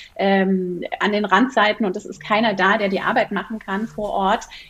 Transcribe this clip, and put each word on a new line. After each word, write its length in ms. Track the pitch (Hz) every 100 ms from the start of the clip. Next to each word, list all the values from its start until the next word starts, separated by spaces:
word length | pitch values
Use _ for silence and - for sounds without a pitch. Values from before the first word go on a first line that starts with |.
| - -
ähm, 680 | 196 196 190 190 180 175 - -
an 120 | 220
den 140 | 208 208
Randzeiten 600 | 190 254 233 208 208 208
und 100 | 196
es 100 | -
ist 140 | -
keiner 340 | - 214 233 190
da, 220 | 190 220
der 120 | 202
die 120 | 190
Arbeit 300 | - 233 208
machen 280 | 196 196 220
kann 280 | - 196 226
vor 220 | - 208
Ort, 360 | 202 190 220 - -